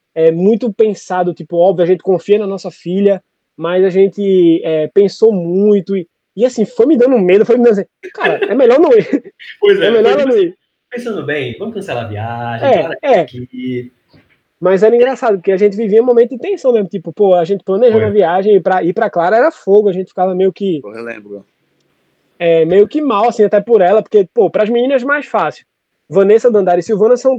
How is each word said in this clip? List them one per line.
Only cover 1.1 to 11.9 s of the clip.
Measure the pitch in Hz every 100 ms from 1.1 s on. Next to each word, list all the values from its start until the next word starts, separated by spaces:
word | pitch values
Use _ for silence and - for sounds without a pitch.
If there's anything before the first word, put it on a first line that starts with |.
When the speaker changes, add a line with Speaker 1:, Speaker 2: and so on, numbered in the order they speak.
| 185 175
Speaker 1:
tipo, | 165 160 175
óbvio, | 185 175
a | 175
gente | 185
confia | - 175 - 208
na | 196
nossa | 196 180
filha, | - 170 185 202 190 _ _ _ -
mas | 165 185
a | 190
gente, | 185 196 - 196 185 170 165
é, | 165 156 156
pensou | 196 196 - 220
muito | 190 170 185 208 202 170 196
e, | 165 _ _ 190
e, | 247
assim, | 247
foi | 202 - 262
me | 254
dando | 254 247
medo, | 180 196 214
foi | 247
me | 240
dando |
assim, | 202 - _ -
"Cara, | - - - 392
é | 240
melhor | 233 269
não | 339
ir." | 226 - - - - - -
Speaker 2:
Pois | 415 196
é, | -
Speaker 1:
É |
melhor | 220 226
Speaker 2:
foi | 285 269
Speaker 1:
não | 226
ir. | 175 - _ _ _
Speaker 2:
pensando | 240 233 190 135
bem, | 147 123 113
vamos | 220
cancelar | 202 -